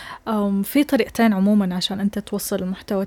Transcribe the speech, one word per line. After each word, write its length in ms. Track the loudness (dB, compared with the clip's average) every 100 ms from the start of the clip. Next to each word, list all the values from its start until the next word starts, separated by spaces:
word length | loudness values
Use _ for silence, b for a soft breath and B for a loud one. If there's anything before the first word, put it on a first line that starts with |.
| B B -4
أم، 340 | -2 0 0
في 220 | 0 2
طريقتين 480 | 2 2 0 2 2
عمومًا 420 | 4 4 4 2
عشان 260 | -2 -4 -2
أنت 180 | -2 -4
توصل 380 | -6 -6 -4 -4
المحتوى، 500 | -4 -6 -4 -4